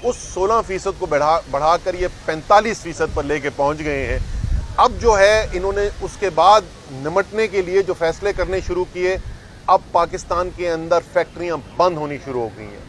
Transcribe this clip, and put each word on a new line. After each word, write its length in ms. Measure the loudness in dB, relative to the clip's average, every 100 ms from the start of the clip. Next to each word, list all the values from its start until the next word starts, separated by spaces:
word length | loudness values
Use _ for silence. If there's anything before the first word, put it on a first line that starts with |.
| -2
उस 120 | -4 -8
सोलह 280 | -2 2 2
फीसद 320 | 0 -4 -4 -4
को 80 | 0
बढ़ा, 280 | 2 4 2 0
बढ़ाकर 440 | 0 2 2 0 -2
ये 120 | -4 -4 -6
पैंतालीस 540 | -6 4 4 4 -4
फीसद 320 | -8 -4 -2 -2
पर 100 | -2
लेके 240 | -2 -4
पहुंच 260 | -2 -2 -2
गए 260 | -4 -4 -2
हैं। 140 | -4 -2 -4 0 -2 -2 2
अब 180 | 2 4
जो 160 | 2
है 420 | 6 6 6 2 -4
इन्होंने 340 | -2 -2 -2 -4
उसके 260 | -10 -4 -2
बाद 360 | 4 8 6 4 -18 -16 -10
निमटने 440 | -2 -2 -2 -2 0
के 140 | 0
लिए 200 | 2 0
जो 100 | 0 0
फैसले 380 | -2 0 -4
करने 280 | -2 -2 -4
शुरू 220 | -4 -4 -4
किए, 240 | -2 -2 -2 -6 -14 -18 -10 2
अब 140 | 2 2
पाकिस्तान 560 | 0 0 -4 -4 -4 -4
के 160 | -4 -4
अंदर 320 | -4 0 0 2
फैक्ट्रियां 440 | -2 -2 -6 -6 -6 -8 0
बंद 180 | 0 0
होनी 200 | -6 -8
शुरू 200 | -6 -6
हो 80 | -6
गई 160 | -8 -16
हैं। 220 | -16